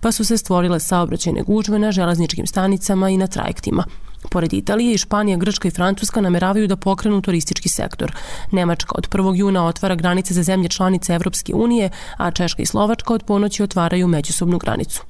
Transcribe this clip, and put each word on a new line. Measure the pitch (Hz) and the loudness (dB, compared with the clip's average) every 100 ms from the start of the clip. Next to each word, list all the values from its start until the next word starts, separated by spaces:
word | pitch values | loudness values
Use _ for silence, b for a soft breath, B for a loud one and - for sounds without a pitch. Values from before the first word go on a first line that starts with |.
pa | 226 | 0
su | 220 | 0
se | 208 226 | 0 0
stvorile | - 180 175 170 | 2 2 2 0
saobraćajne | - 180 170 175 170 - | 2 0 0 0 -2 -2
gužve | - 208 208 208 | 0 0 2 2
na | 214 | 2
železničkim | 190 175 170 160 - - | 2 2 2 0 -2 -2
stanicama | 196 190 196 - 190 190 | 0 2 0 0 2 2
i | 190 | 2
na | 190 | 0
trajektima. | - - - - 170 170 B B B - | -2 -4 -4 -2 -2 -2 B B B -2
Pored | 185 165 | 0 0
Italije, | 190 196 208 240 | 0 0 2 2
i | 208 | 2
Španija, | - 202 208 180 | 0 0 2 2
Grčka | 196 208 185 | 0 0 -2
i | |
Francuska | - 180 196 - 233 | 0 0 0 -2 0
nameravaju | 190 175 185 202 208 | 2 2 2 2 2
da | 190 | 0
pokrenu | 196 196 214 202 | 0 0 2 0
turistički | 190 170 - - - | 2 0 0 -4 -2
sektor. | - - - - B B B B | -2 -4 -4 -6 B B B B
Nemačka | 185 170 170 - - | 0 2 0 -2 -4
od | - | -2
prvog | 190 190 185 | 0 2 2
juna | 202 185 170 | 2 2 0
otvara | 170 196 | 0 -2
granice | 180 175 175 185 | 0 2 0 0
za | 180 | 0
zemlje | 170 190 170 | 2 2 0
članice | - 185 185 - | 0 0 2 0
Evropske | 170 180 - - | 0 0 -4 -2
unije, | - 233 233 190 B B B | 0 2 2 0 B B B
a | 175 | -4
Češka | - 175 - | 0 -2 -2
i | - | -2
Slovačka | 208 208 226 - | 0 0 0 -2
od | 226 | -2
ponoći | - 202 208 - | 0 0 0 0
otvaraju | 202 185 170 180 180 | -2 0 0 2 2
međusobnu | 160 143 - 175 175 | 2 0 0 0 0
granicu. | - 113 156 - - | 0 -4 -4 -6 -8